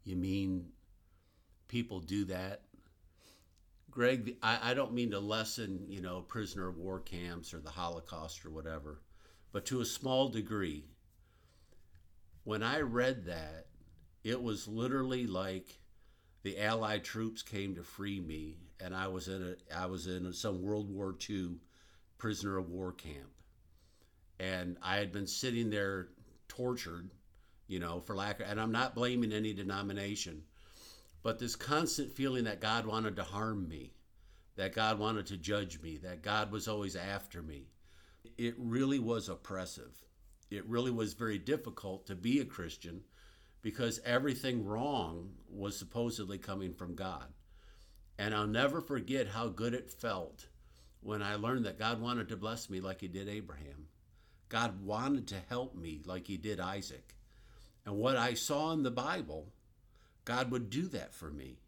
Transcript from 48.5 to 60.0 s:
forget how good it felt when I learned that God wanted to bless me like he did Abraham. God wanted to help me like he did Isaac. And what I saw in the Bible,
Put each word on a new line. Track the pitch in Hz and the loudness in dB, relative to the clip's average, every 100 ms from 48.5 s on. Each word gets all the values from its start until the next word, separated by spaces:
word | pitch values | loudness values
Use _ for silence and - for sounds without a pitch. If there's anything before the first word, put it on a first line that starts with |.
| 110 139 160 | 6 6 4
forget | - 135 95 135 110 | 0 -2 2 2 2
how | 110 117 | 2 0
good | 90 117 | 2 2
it | 123 - | 0 -4
felt | - 117 95 82 - - - - - - - | -4 0 0 -2 -10 -20 -20 -20 -20 -20 -12
when | - 104 | -4 0
I | 101 | 0
learned | 104 113 127 107 | 2 2 2 2
that | 92 | 2
God | 110 117 | 0 2
wanted | 117 120 95 | 2 0 0
to | 104 | -2
bless | 107 117 - | -2 -4 -4
me | 95 | -4
like | 95 92 | -4 -4
he | 95 | -4
did | 92 98 | -4 -4
Abraham. | 107 85 73 76 71 76 - - - - - - | -4 -6 -10 -12 -12 -16 -20 -20 -20 -20 -20 0
God | 113 117 95 | 2 2 0
wanted | 98 107 135 139 104 | 0 2 4 2 0
to | 98 87 | -6 -2
help | 123 127 | -2 -2
me | - 85 78 82 | -6 -6 -6 -4
like | 92 90 | -6 -4
he | 95 | -4
did | 107 95 | -2 0
Isaac. | 90 101 - - - - - - - - - - | -2 -2 -6 -10 -16 -20 -20 -20 -20 -20 -20 -12
And | 104 101 | -2 4
what | 120 131 | 6 6
I | 120 | 4
saw | 117 - 147 160 | 4 2 4 4
in | 160 | 4
the | 131 | 4
Bible, | 120 139 180 - 78 78 - - - - - | 2 0 0 -2 -6 -8 -18 -20 -20 -20 -20